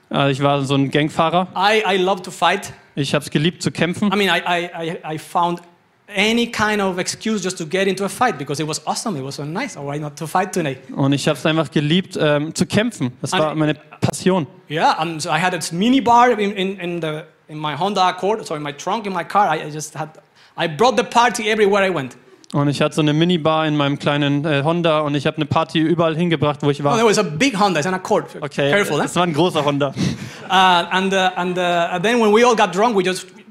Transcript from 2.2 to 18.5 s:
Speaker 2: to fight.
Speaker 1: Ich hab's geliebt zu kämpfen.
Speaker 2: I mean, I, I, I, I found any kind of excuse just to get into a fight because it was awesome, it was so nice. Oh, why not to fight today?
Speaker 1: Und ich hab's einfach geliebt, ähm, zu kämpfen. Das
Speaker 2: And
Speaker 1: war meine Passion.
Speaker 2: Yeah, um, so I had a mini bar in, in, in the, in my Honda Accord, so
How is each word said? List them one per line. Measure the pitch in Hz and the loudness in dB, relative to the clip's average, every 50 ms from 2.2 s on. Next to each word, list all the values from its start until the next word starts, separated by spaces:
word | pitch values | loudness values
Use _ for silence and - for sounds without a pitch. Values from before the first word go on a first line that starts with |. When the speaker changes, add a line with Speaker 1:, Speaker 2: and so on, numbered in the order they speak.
Speaker 2:
to | 180 185 | -4 -12
fight. | - - 175 165 185 196 196 - - - - _ - | -6 0 0 2 2 0 -4 -8 -16 -18 -20 _ -6
Speaker 1:
Ich | 151 139 - - | -6 -4 0 -2
hab's | 147 143 - | -2 -2 -2
geliebt | - 160 147 175 - - - | -2 0 0 0 -2 -2 -4
zu | 170 | -4
kämpfen. | - - 165 165 175 - 208 208 185 | -2 0 -2 -2 0 0 0 0 2
Speaker 2:
I | |
mean, | 208 202 185 | 2 2 2
I, | 170 175 175 | 2 0 0
I, | 180 180 170 170 175 180 170 165 160 | 0 -2 -2 -2 -6 -8 -8 -8 -6
I, | 180 - - 156 160 | -8 -8 -8 -8 -10
I | 151 | -10
found | - - - 185 175 175 175 175 - - _ _ _ _ _ _ _ - 208 | -10 -4 -2 0 0 0 -2 -4 -8 -18 _ _ _ _ _ _ _ -10 -2
any | 196 202 214 226 240 240 | 0 0 2 2 0 0
kind | 233 233 - 220 214 214 208 | -2 -2 -2 0 0 0 0
of | 196 190 175 180 | 0 -2 -2 -2
excuse | 175 - - - - 220 220 208 170 | -4 -6 -6 -6 -4 -4 -4 -2 -2
just | 185 180 - | -4 -6 -6
to | 170 | -8
get | 151 180 185 196 | -4 -2 -2 0
into | 196 185 185 196 | 0 0 -2 -4
a | 190 | -6
fight | - - 254 247 175 135 | -2 0 0 0 0 -2
because | 143 135 147 131 | -6 -6 -4 -4
it | 156 | -4
was | 151 151 - - | -4 -6 -6 -6
awesome, | - 202 - - 247 185 | -6 -6 -4 -4 -6 -6
it | 139 131 | -6 -6
was | 139 135 | -8 -8
so | - 147 | -10 -10
nice. | 147 160 202 277 240 - | -8 -6 -6 -6 -8 -8
Oh, | 151 143 | -10 -10
why | 143 143 151 | -8 -8 -6
not | 151 143 143 | -8 -10 -10
to | - 165 | -10 -12
fight | 147 - 185 180 180 - | -8 -6 -6 -6 -4 -4
today? | 185 160 143 135 - - - - | -4 -4 -4 -6 -8 -12 -12 -4
Speaker 1:
Und | - 139 139 139 | -2 0 2 2
ich | 139 - 165 | 2 0 0
hab's | 151 139 - | -2 0 0
einfach | 165 156 160 156 139 | 0 2 2 0 0
geliebt, | - 160 147 147 165 190 185 - - - | 0 -2 0 2 0 0 0 -2 -4 -2
ähm, | 156 151 147 143 147 160 - | 0 2 2 0 0 -4 -2
zu | - 180 | -4 -4
kämpfen. | - - 208 220 247 - - 143 123 127 - | 0 0 0 0 0 -2 -4 -6 -6 -6 -6
Das | - 139 - | -8 -4 0
Speaker 2:
And | 180 156 | 0 0
Speaker 1:
war | 151 151 | 0 0
meine | 156 151 151 151 147 - - - - | 0 0 0 0 -4 -6 -20 -14 -6
Passion. | - - - - - 180 185 190 143 - - - _ - | -4 -4 -4 0 0 2 2 2 0 -4 -10 -20 _ -8
Speaker 2:
Yeah, | 147 160 208 277 226 170 | -4 0 2 2 2 0
um, | 160 170 165 156 | -2 -4 -4 -6
so | 143 175 | -4 -2
I | 156 156 | 0 2
had | 180 185 180 | 2 0 0
a | 165 156 - 165 | -2 -6 -6 -2
mini | 170 202 247 262 269 | 0 2 4 4 4
bar | 202 233 233 240 247 247 240 202 | 4 6 6 6 6 6 4 2
in, | 208 202 208 | 0 -2 -2
in, | 202 185 196 196 190 | -2 -4 -4 -4 -6
in | 175 175 175 175 | -6 -6 -6 -4
the, | 160 156 151 156 - - _ _ _ - | -4 -4 -6 -6 -10 -14 _ _ _ -16
in | 156 151 | -12 -8
my | 156 151 147 | -6 -6 -4
Honda | 131 180 202 208 190 185 180 | -2 -2 -2 2 2 2 2
Accord, | 175 - - 190 220 220 - | 2 0 -2 -2 -2 -2 -4
so | - | -6